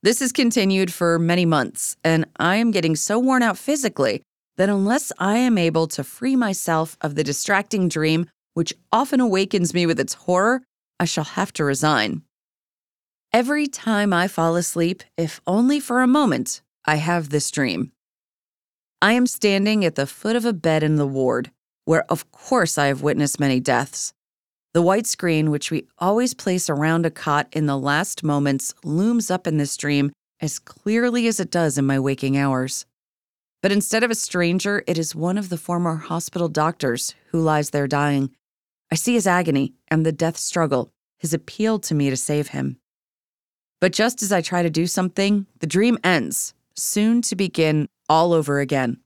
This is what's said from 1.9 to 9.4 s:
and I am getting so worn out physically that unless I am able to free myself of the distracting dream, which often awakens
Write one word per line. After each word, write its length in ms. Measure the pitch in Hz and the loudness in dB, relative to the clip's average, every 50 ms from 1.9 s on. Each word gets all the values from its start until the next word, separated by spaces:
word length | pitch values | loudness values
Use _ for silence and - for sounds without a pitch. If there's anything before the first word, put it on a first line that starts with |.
| - _ _ | -8 _ _
and 220 | 160 165 160 165 - _ - | 2 2 2 0 -2 _ -2
I 180 | - 170 185 | 0 0 2
am 160 | 214 233 233 | 2 2 2
getting 240 | 208 190 165 165 160 | 0 2 2 2 0
so 240 | 147 - - 202 233 | 0 0 0 0 2
worn 240 | 247 262 262 254 240 | 2 2 2 4 2
out 140 | 226 190 - | 2 0 -2
physically 640 | - - 294 294 269 214 - - 139 117 104 - _ _ _ _ _ _ _ - | -2 -2 -2 0 0 -4 -2 0 0 0 0 -4 _ _ _ _ _ _ _ 0
that 80 | 185 196 | 0 2
unless 420 | 208 196 196 202 240 294 - - - - | 2 2 2 2 0 0 -2 -4 -8 -4
I 200 | 180 196 208 233 | -2 0 2 2
am 180 | 247 254 226 196 | 2 2 2 2
able 300 | 170 165 156 165 165 156 | 2 2 2 2 0 0
to 160 | - - 135 | -4 -8 -10
free 320 | - - - 240 262 269 | -10 -10 -6 -2 0 0
myself 600 | 254 240 208 190 185 - - 165 160 160 156 - _ | 2 0 0 -2 -4 -2 0 0 0 0 -2 -6 _
of 140 | - 156 147 | -8 -6 -2
the 80 | 147 156 | -2 -2
distracting 680 | 135 143 - - - 202 190 202 _ - 202 185 175 | -2 -2 -4 -2 0 0 -2 0 _ -2 0 0 0
dream, 380 | - 160 156 156 160 160 175 - _ _ _ _ _ | 0 0 0 2 2 0 0 -4 _ _ _ _ _
which 220 | - 160 - - _ _ _ | -4 -4 -4 -4 _ _ _
often 280 | - 226 277 262 - 254 | 0 0 2 2 2 2
awakens 540 | 254 233 190 190 | 2 2 2 2